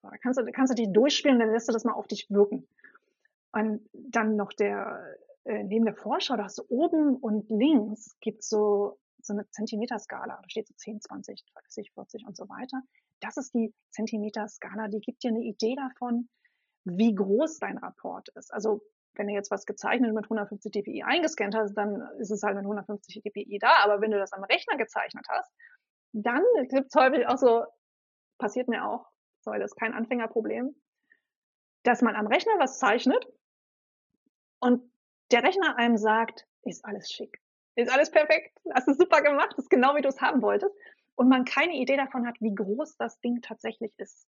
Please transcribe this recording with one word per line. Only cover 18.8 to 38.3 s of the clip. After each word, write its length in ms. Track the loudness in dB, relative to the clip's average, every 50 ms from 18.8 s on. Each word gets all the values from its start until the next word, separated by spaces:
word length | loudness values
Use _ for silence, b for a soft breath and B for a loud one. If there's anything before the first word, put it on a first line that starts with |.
| -6 _ _ _ _ _ _
wenn 120 | -8 -6
du 60 | -4 -4
jetzt 160 | -6 -6 -6
was 160 | -8 -8 -6
gezeichnet 480 | -10 -12 -6 -4 -2 0 0 0 0 0
mit 140 | -4 -4
hundertfünfzig 460 | -4 -4 -6 -4 -6 -10 -14 _ -8 -6
dpi 300 | -6 -6 -6 -10 -8 -2
eingescannt 520 | -2 0 0 0 -2 -2 -4 -4 -2 0
hast, 180 | -2 -2 -2 -2
dann 260 | -4 -4 -4 -4 -6 -8 -12 -10 -10
ist 120 | -6 -6
es 120 | -6 -4 -2
halt 140 | -4 -4
mit 80 | -4 -6
hundertfünfzig 560 | -6 -8 -8 -8 -10 -12 -12 -12 -18 -20 -12 _
dpi 360 | -10 _ -10 -12 -10 -8 0
da. 120 | 4 4 6 6 6
Aber 180 | 4 2 2
wenn 100 | 0 0
du 80 | 0 -2
das 140 | -2 -4 -8
am 100 | -14 -4
Rechner 320 | -2 -2 -2 -2 -4 -4
gezeichnet 500 | -4 -4 -4 -4 -8 -8 -8 -10 -16 -10 -6
hast, 240 | -6 -6 -6 _ _ b b b b b _ _ _ _ _ _
dann 320 | -10 -4 -4 0 0 2 4 4 4 4 2
gibt's 280 | 2 0 -2 -2 _ 4
häufig 300 | 6 6 6 4 2 2
auch 120 | 2 2
so, 260 | 4 6 6 6 4 2 -4 _ _ _ _ _ _ _ _ _ _ _ _ _ _
passiert 280 | -6 -4 -2 -4 -4
mir 180 | -2 -4 -4 -4
auch, 220 | -6 -6 -8 -10 _ _ _ _ _ _ _
sorry, 200 | _ -8 -6 -6
das 120 | -6 -6
ist 80 | -6 -6
kein 140 | -6 -6 -4
Anfängerproblem, 840 | -6 -4 -4 -4 -4 -4 -4 -4 -4 -4 -4 -6 -6 -6 -8 -10 _ _ _ _ _ _ _ _ _ _ _ _ _ _ _ _ _ _ _ _ _ _
dass 180 | 2 4 4
man 160 | 4 2 2
am 100 | 0 0
Rechner 260 | 2 2 2 4 2 4
was 200 | 4 2 0 0
zeichnet 480 | 0 2 2 2 4 2 2 2 2 0 -4 _ _ _ _ _ _ _ _ _ _ _ _ _ _ _ _ _ _ _ _ _ _ _ _ _ _
und 220 | 2 2 2 2 0 _ _ _ _ _ _ _ _ _
der 120 | 4 6 6
Rechner 340 | 4 2 4 0 0 2
einem 180 | 2 2 2 2
sagt, 500 | 2 2 2 2 2 0 -2 -6 -18 _ _ _ _ _
„Ist 200 | -12 -12 -12 -12
alles 260 | -12 -12 -10 -10 -12
schick, 300 | -12 -12 -12 -14 -14 _ _ _ _ _ _ _ _
ist 180 | 0 0 4 4
alles 180 | 4 4 6
perfekt, 480 | 6 4 6 6